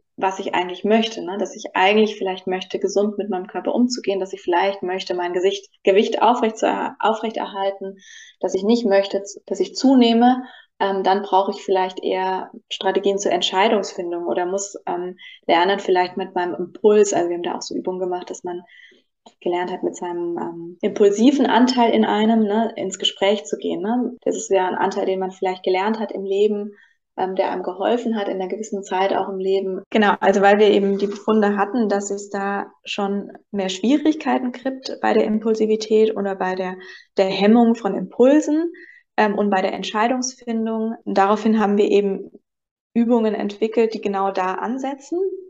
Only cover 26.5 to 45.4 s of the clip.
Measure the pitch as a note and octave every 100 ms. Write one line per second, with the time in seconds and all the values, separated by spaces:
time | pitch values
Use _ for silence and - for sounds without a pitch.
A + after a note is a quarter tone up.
26.5 | G#3 G#3 - _ _ _ - F#3+ F#3+ F#3+
27.5 | F#3 F3+ F#3+ G#3 A#3+ A#3+ A3 G3+ F#3+ F#3
28.5 | G3+ A3 G3 G3 F#3 G3 - G3 F#3+ F#3+
29.5 | G3 F#3+ F#3 - A3+ G#3 F3+ G3 G3 G3
30.5 | G#3 G#3 G#3 G3 G3 G3+ G#3 - A3 G3+
31.5 | G3+ G3+ B3+ G#3 G3+ G3+ G3+ G3+ G3+ G3
32.5 | G3+ - _ - - G3+ G3+ - - _
33.5 | G3+ F#3+ F#3 A3 D4 D#4 D4+ C4 B3+ B3
34.5 | - C4+ C4 - - A3 A3 A3 G#3+ A3+
35.5 | G#3+ G#3+ G#3+ - A3 A3 G#3 G3 F#3+ F#3
36.5 | F#3 F#3 F#3 - - _ - F#3+ F#3+ G3+
37.5 | A#3+ A#3 A#3 G3 F#3+ F#3 - B3+ D4+ D4+
38.5 | D#4 E4+ - - - _ - G#3+ G3 G#3
39.5 | F#3+ F#3+ - G3 B3 A#3 B3+ B3 - A#3+
40.5 | A3+ A3+ A3 A3 A#3 G3+ G3 G3 G#3 A3
41.5 | A3 G3+ G3+ G3+ G3+ G3+ F#3+ - - _
42.5 | _ _ _ _ A#3 A#3 A#3+ A3 G#3 G#3
43.5 | - A3 A#3+ A3 A3 G#3 G3 G3 F#3+ F#3
44.5 | - G3+ C4 C4+ C#4 - E4+ G4 F#4+